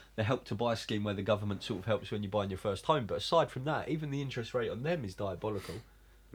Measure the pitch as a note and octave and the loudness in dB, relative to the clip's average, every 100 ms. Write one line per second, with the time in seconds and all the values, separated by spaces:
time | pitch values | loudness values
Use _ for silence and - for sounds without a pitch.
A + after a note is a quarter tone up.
0 | - - G#2+ B2+ - A2 A#2+ A2+ - G#2+ | -10 0 2 2 -2 0 0 0 0 -2
1 | G#2 G2+ G2+ G#2 G#2 G2 - F#2+ A2+ G#2 | 0 0 2 2 2 -2 -2 -4 2 0
2 | - G#2+ G2+ G#2 G2 F#2+ G#2+ F#2+ - D3+ | 2 -4 0 2 2 0 -2 -2 2 2
3 | G2+ F2 - E3+ D3+ C3 C#3+ C3 F2 D#3 | 2 -2 4 4 4 0 -2 -2 0 -2
4 | D3+ C#3 C#3 A#2+ A2+ B2 A2+ G#2+ D3 F3 | -2 -2 -2 -4 -2 0 0 -2 0 0
5 | G2+ F2+ G2+ F2 G#2+ G2+ - F#2+ - - | -2 -4 -4 -2 -2 -2 -4 -10 -12 -20
6 | - - - | -20 -20 -12